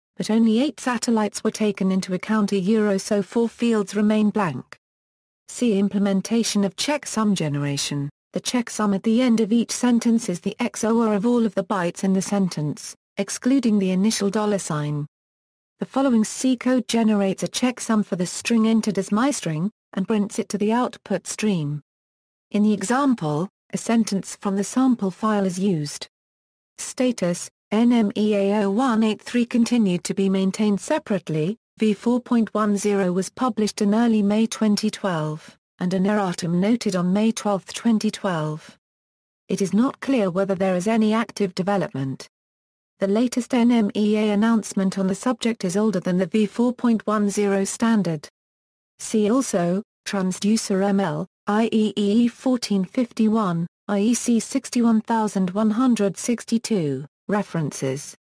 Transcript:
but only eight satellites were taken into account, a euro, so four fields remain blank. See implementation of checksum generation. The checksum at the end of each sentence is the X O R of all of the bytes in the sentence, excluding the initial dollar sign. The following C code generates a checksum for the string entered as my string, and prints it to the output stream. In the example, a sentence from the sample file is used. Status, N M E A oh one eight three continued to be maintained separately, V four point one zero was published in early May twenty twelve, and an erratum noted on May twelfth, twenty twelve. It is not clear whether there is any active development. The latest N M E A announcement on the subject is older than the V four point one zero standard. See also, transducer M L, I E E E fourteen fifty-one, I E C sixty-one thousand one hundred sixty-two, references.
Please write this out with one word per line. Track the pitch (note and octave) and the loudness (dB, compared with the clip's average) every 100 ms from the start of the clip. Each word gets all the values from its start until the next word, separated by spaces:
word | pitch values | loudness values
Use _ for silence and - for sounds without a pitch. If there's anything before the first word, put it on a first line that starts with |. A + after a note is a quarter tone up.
| _ - | _ -8
but | F#3 | 0
only | A3 A3+ A3 | 2 4 4
eight | D4 - | 0 -2
satellites | - A#3+ - A3 G#3 - | -4 -4 0 0 0 -2
were | A3 | -4
taken | - G#3+ G3 F#3+ | -2 -2 0 0
into | F#3+ F#3 | 0 -2
account, | F3+ - A3 G3+ | -6 -2 0 0
a | G3+ | 0
euro, | F#3 A3 G#3 G3 | 2 2 2 0
so | - G3+ | 0 -2
four | F#3+ A#3 A3+ | 0 0 -2
fields | - A#3 A3 G3 G3+ | 0 0 0 0 0
remain | G#3 G#3+ G#3 | 2 4 2
blank. | G#3+ F3+ B2+ - - _ _ _ _ _ _ - | 0 -2 -4 -10 -20 _ _ _ _ _ _ -14
See | - A#3+ G3 | -2 0 2
implementation | G3+ G3+ G3+ F#3+ - A3+ A3 G#3 G3 | 2 2 0 0 0 0 0 0 0
of | - | -2
checksum | - D4 - A3 G#3+ | -2 -2 -4 -2 0
generation. | F#3 D#3 C#3+ C#3+ C#3+ - C#3+ C#3+ - _ | 0 0 -2 -2 -2 -4 -4 -6 -10 _
The | - | -8
checksum | - B3 A#3 - G#3+ G3 | -4 -4 -4 -2 0 0
at | |
the | A3 A3+ | 0 2
end | C4 A3+ | 2 2
of | G#3 | 2
each | A#3 G#3+ | 0 0
sentence | - B3 A#3 A#3+ A3+ - | -2 2 2 2 0 0
is | F3 | -4
the | G3 - | -4 -4
X | A#3+ - | -6 -2
O | A3 A#3 | 0 2
R | A3+ | 2
of | G#3 A3+ | 2 2
all | A#3+ G#3+ | 2 0
of | G3 | -2
the | |
bytes | F#3 G3+ F3 - | -2 -2 -2 -2
in | G3 | 0
the | F#3+ | 0
sentence, | - G3+ F#3 - D3+ - - - _ - | 0 0 0 -2 -6 -6 -12 -18 _ -8
excluding | G3+ - B3+ C#4 A#3+ G#3 | -8 -4 0 2 2 2
the | F#3+ | 2
initial | F#3 G#3+ - G3+ | 2 2 0 -2
dollar | G#3+ G#3+ G3+ | -2 0 -2
sign. | - D3+ D3 D3 D3 _ _ _ _ _ _ - | -2 -4 -4 -4 -6 _ _ _ _ _ _ -12
The | - | -6
following | C4 C4+ A3+ | 0 2 4
C | G#3 - C4 B3 | 2 0 0 0
code | B3 B3+ - | 0 0 0
generates | A#3 A3 G#3 G3 - | 2 2 2 2 0
a | F3 | -4
checksum | - B3 A#3+ - A3 | -2 -2 -2 -2 0
for | G3 F3+ | 0 -2
the | F3+ | -4
string | - - A#3 A3 | -4 0 2 4
entered | A3+ G#3+ G3 | 2 0 -2
as | F#3+ | 0
my | G#3 C4+ | 0 0
string, | - E3 D#3 F#3+ - _ | 0 -4 -2 -4 -6 _
and | - F#3+ | -6 -2
prints | A3 G3+ - | 0 0 -4
it | - | -4
to | G3 | -2
the | G#3 | 0
output | A3+ B3 - - F#3+ - | 2 0 -4 -4 -4 -4
stream. | - G#3+ F3+ D3 D3 - _ _ _ _ _ _ | -4 0 0 -2 -6 -10 _ _ _ _ _ _
In | G3+ | 0
the | G#3+ | 2
example, | G#3 G3 B3 C#4 A#3 D#3 D3 F#3 _ _ | 2 0 0 2 0 0 -2 -4 _ _
a | F#3+ | -8
sentence | - A3+ G#3 G3 - - | 0 0 2 -2 -6 -8
from | G#3 G3 | -4 -2
the | |
sample | G3 - C4 A#3+ F#3+ | -2 0 2 2 0
file | - A3 G#3 F#3+ | -2 -2 0 0
is | F3+ | 0
used. | G3+ E3 D3 - - _ _ _ _ _ _ - | 0 0 -4 -8 -14 _ _ _ _ _ _ -16
Status, | - - B3+ A#3+ F3 F3 - _ - | -10 -2 -2 0 -2 -2 -8 _ -4
N | G#3 A#3+ | 2 4
M | A#3+ G#3 - | 4 2 0
E | G#3+ | 0
A | G3+ G3 G#3 | 2 2 2
oh | G3+ | 0
one | G3+ C4+ A3 | 0 0 2
eight | A3 G3+ | 2 0
three | - A#3+ A#3 | -2 -2 0
continued | B3 A3+ B3 G3+ F3 - | 2 2 2 2 0 -2
to | G3 | -2
be | G3 | 0
maintained | F#3+ F#3+ F#3+ G#3+ G3 | 2 0 0 0 0
separately, | - D4+ - G3 - D#3 D#3+ A3 _ - | 0 -4 -2 -4 -2 -2 -2 -4 _ -2
V | A3 | 0
four | G3+ A#3+ B3 | 0 0 -2
point | - A#3 G#3+ G#3 | 0 0 0 0
one | G#3+ G3+ | 0 0
zero | G#3 G3+ F#3 | 0 2 0
was | F3+ F#3 | 0 -4
published | - B3+ A3 G#3 - | -2 -2 0 -2 0
in | G#3+ | 2
early | G#3 A#3 A3 | 2 4 2
May | G3+ G#3+ A3+ | 2 2 0
twenty | - A3 G3+ G#3+ | 0 0 2 0
twelve, | - G3 E3 D3+ D#3 - - _ - | -2 -4 -2 -4 -6 -14 -20 _ -6
and | F3+ | -2
an | F#3 G3 | 0 2
erratum | G#3+ F#3+ F3 E3+ | 2 0 -2 -2
noted | F3 G3 A#3+ G#3+ F#3 | 0 2 0 0 -2
on | F3+ | 0
May | G3 A3+ | 2 2
twelfth, | - G#3 G3 - | 0 0 -2 -4
twenty | - A#3 G#3+ G#3+ | -4 0 2 0
twelve. | - G3+ E3 D3+ D#3 - - _ _ _ _ _ _ - | -2 -4 -2 -4 -6 -12 -20 _ _ _ _ _ _ -6
It | F#3+ | -4
is | F#3+ | 0
not | G3+ C4 - | 2 0 -2
clear | - C4+ G3 | -2 0 0
whether | E3+ G3 F#3 | 0 -2 0
there | F#3+ F3+ | 0 0
is | F#3+ | 0
any | A3+ G#3+ | 2 2
active | A3 A#3 - G3+ - | 2 -2 -4 -4 -2
development. | F3 G3+ D#3 C3+ C3+ C3 - _ _ _ _ _ _ - | -2 0 -2 -4 -6 -8 -12 _ _ _ _ _ _ -4
The | G3 | 0
latest | G#3 B3 B3+ A3+ | 2 0 -2 -2
N | B3 A#3+ | 2 4
M | A#3 G3+ - | 4 2 0
E | G#3+ G#3+ | 2 2
A | G#3+ | 2
announcement | G3+ A3 A3+ G3 - F#3+ G3 | 2 2 2 0 -2 -2 0
on | F#3+ | -2
the | G3 | -2
subject | B3+ A#3 A#3 A3+ F#3 | -2 -2 -2 -2 -2
is | F#3 | 0
older | A3 F#3 | 0 0
than | F#3 F3+ | 0 0
the | F#3 | 0
V | A3 G#3 | 2 0
four | - A#3+ | 2 0
point | A#3+ A#3+ A3 - | 0 0 0 0
one | G#3+ G3+ | 0 0
zero | G3+ G3+ G3 | 0 0 2
standard. | G3 - A3+ A3+ F3 D#3 - _ _ _ _ _ _ - | -2 -2 0 2 0 -4 -8 _ _ _ _ _ _ -16
See | - A3 G#3 | -4 0 2
also, | B3+ B3 G3 F3 F#3+ - _ - | 2 0 0 0 -2 -4 _ -6
transducer | G3+ F#3 F#3 G3+ A3 - F#3+ G3 | -4 -2 -2 0 0 0 0 2
M | G3 | 2
L, | F#3+ D3+ F#3 _ - | 0 -2 -8 _ -2
I | G#3 A#3 | 0 2
E | A3 G#3+ - | 2 0 0
E | G3+ A3 | 2 4
E | A#3 | 2
fourteen | - C4+ B3 - G3+ F3+ | 0 -2 0 0 -2 0
fifty-one, | - B3 - A3 A3 G3 E3 E3+ _ - | -2 -4 0 2 2 0 -2 -4 _ -4
I | G3+ | 0
E | G#3+ | 2
C | A#3 - A3+ | 0 0 0
sixty-one | - C#4 - B3 A#3 A3 | 0 -6 -4 0 2 2
thousand | - A3+ G#3+ G3 F#3 | 2 0 0 0 -2
one | F#3+ A3 | 0 0
hundred | G#3 C4 A3 G3+ - | 2 2 2 0 -2
sixty-two, | - A#3 - A3+ - G#3+ D3+ C3 D3 _ - | -4 -4 -2 -2 0 -2 0 -4 -8 _ -4
references. | G3+ F#3+ E3 D3 - C3+ C3+ - - | -2 -2 -4 -4 -4 -4 -6 -10 -20